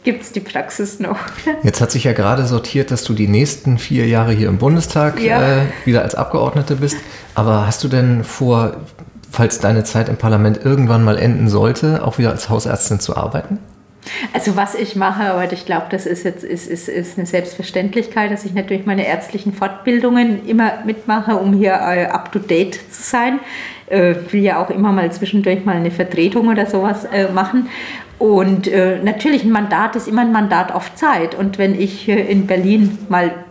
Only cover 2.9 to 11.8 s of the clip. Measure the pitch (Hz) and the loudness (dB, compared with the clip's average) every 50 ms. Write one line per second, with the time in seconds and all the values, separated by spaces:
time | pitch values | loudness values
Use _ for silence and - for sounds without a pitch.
2.9 | 131 117 - - 117 107 107 101 101 107 143 143 143 - - 143 123 117 - - | -2 -4 -2 -2 0 0 2 4 4 4 4 2 0 -4 0 2 2 2 0 0
3.9 | - 127 120 117 117 113 113 117 113 104 110 104 95 95 - 135 156 170 160 - | 0 2 2 2 4 2 4 2 2 2 2 2 2 2 4 4 4 4 2 0
4.9 | - 160 147 151 147 - 226 226 226 240 233 135 135 135 139 139 - - - 127 | 0 2 2 2 0 0 0 2 2 4 4 4 4 2 2 0 -2 -4 0 2
5.9 | 120 117 - - - - 131 - - - 113 131 - 147 139 - 147 131 139 143 | 2 2 2 0 -2 -4 -4 -2 0 0 0 2 0 0 0 0 0 0 0 -2
6.9 | - - - - - - - - - - 107 113 107 107 104 104 110 - - - | -2 -4 -10 -14 -18 -18 -20 -10 -2 0 2 2 2 2 2 0 -2 -2 -2 0
7.9 | 131 127 123 123 120 117 113 - - - 139 123 120 113 113 107 - - - - | 2 4 4 4 4 2 0 -4 -4 -2 2 2 4 4 2 0 -2 -6 -12 -16
8.9 | - - - - - - - - - - 117 110 - - - 101 110 113 107 - | -18 -20 -20 -20 -20 -20 -20 -10 0 2 2 2 2 0 2 2 2 2 0 0
9.9 | - 113 113 - 113 - - 113 110 104 107 107 107 - - 135 135 139 131 117 | 0 0 0 0 -2 -2 0 2 4 4 4 4 2 2 2 2 2 4 4 4
10.9 | 117 113 113 110 107 - - 117 117 - 113 110 101 101 101 113 120 - | 4 4 4 4 4 4 2 2 2 4 2 2 4 4 2 2 2 2